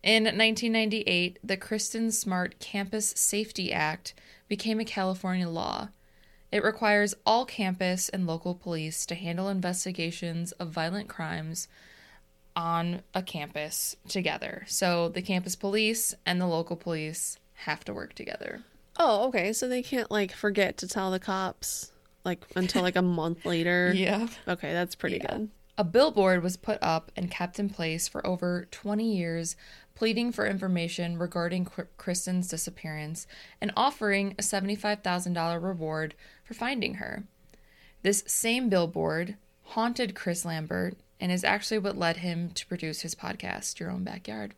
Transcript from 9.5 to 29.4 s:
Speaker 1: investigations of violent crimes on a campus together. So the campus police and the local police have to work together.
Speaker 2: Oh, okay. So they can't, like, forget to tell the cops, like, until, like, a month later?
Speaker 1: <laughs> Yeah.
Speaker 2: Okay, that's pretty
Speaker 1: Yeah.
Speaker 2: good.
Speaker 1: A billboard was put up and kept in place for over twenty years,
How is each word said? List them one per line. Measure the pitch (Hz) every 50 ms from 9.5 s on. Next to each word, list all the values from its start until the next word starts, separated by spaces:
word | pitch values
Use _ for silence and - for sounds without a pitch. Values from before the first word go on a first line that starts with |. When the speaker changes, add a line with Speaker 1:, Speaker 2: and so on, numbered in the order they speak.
Speaker 1:
investigations | 196 190 180 180 180 180 - 185 180 175 165 165 165 - 175 170 165 165 170 180
of | - - 175 165
violent | 160 170 160 165 185 208 - -
crimes | - - 165 156 165 160 156 160 165 - - - - - - - - - - - - - _ _ _ _ _ - _
on | 175 165 165 170 170 170 175 175 180 - -
a | - 185
campus | 185 - - 165 147 147 - 151 151 156 - - - - - - _ -
together. | - 196 180 156 151 - - - - - - -
So | - - 196 180 175 170 170 165
the | 170 180
campus | 180 - 190 180 180 190 -
police | - - 196 196 220 220 214 226 226 - - - - _
and | - 180 180
the | 180
local | 180 165 160 165 165 175
police | 165 - 175 165 156 156 156 160 - - - - - _ _ _
have | - - - 151 156 -
to | -
work | - - - - -
together. | - - - - - - 50 - - - _ _ - _ _ _ -
Speaker 2:
Oh, | 339 277 220 202 233 262
okay. | 247 208 175 202
So | 226 - 254 254
they | 247 247
can't, | 247 - 277 247 220 -
like, | 208 214 202 185
forget | - - - 208 202 202 196 - - -
to | - 190
tell | - 208 190 190
the | 185 185
cops, | 185 - 190 190 190 185 - _ - - - - - - _ _ _ _ _ _ _
like, | 180 175 - - - -
until, | 185 185 180 - 196
like, | 180 180 180
a | 180
month | 180 180 175 165 156 165 170 165 -
later? | 170 175 165 165 175 180 180 180 180
Speaker 1:
<laughs> | 180
Yeah. | 185 190 196 208 208 226 233 - - - -
Speaker 2:
Okay, | 180 175 - 147
that's | 165 175 180 180 -
pretty | - - - - -
Speaker 1:
Yeah. | - - -
Speaker 2:
good. | - 214 208 - _ - - _ -
Speaker 1:
A | 208
billboard | 165 170 240 285 311 - 208 190 190 185 180
was | 165 185 185 -
put | - - 214 -
up | - 165 160 160 - - -
and | - 180 175
kept | - - 180 180 - -
in | 202 196
place | 196 - 170 160 160 165 -
for | - - - -
over | 202 185 180 180 175 175 180 175 -
twenty | - - - 202 208 214 226 226 214
years, | 185 170 165 165 165